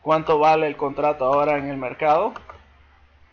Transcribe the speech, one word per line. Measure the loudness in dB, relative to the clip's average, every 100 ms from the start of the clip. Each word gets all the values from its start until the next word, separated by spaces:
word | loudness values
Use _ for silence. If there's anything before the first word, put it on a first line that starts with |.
cuánto | 0 0 2 2
vale | 4 4 0
el | -2
contrato | -6 -2 -2 0 0
ahora | 2 2 -2
en | -4
el | -8
mercado, | -8 -4 0 2 0 -6 -20 -20 _ _ _ _ _ _ _